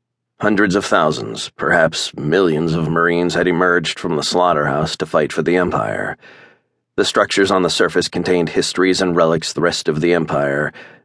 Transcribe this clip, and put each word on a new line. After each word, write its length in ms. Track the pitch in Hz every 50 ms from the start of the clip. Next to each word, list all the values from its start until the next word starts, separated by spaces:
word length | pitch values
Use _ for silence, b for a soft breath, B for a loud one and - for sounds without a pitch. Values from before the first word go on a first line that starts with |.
| _ _ _ _ _ _ _ -
Hundreds 340 | - 104 104 98 107 101 90
of 100 | 101 -
thousands, 680 | - - 95 82 78 78 64 57 55 57 - - -
perhaps 640 | _ - - 71 82 87 80 80 80 - - - -
millions 560 | - 135 - 85 95 98 87 78 76 82 82 80
of 160 | 82 82 76
Marines 460 | 80 85 85 85 85 85 87 87 82
had 140 | 85 87 90
emerged 500 | 87 82 90 90 87 87 82 - - -
from 180 | - 90 82
the 60 | 76 71
slaughterhouse 760 | - - 87 90 90 82 76 73 73 69 73 80 82 -
to 100 | - -
fight 260 | 80 - 80 76 71 -
for 100 | - 80
the 140 | 78 87
Empire. 600 | 90 87 76 73 67 57 55 50 50 50 50 - - B B B B B B B B B B B B _ _ -
The 80 | - 101
structures 460 | - - 117 104 98 - - 98 92
on 120 | 101 95 92
the 60 | 87
surface 400 | - - - 85 82 92 85 -
contained 420 | - 92 87 90 92 90 85 80
histories 520 | - 95 87 - - - 92 92 92 85 95
and 120 | 92 87
relics 380 | 85 85 82 82 82 80 - -
the 80 | -
rest 280 | 78 87 85 - - -
of 120 | 78 76
the 140 | 80 85 87
Empire, 580 | 85 80 73 71 71 71 71 71 71 73 71 B B B B B B B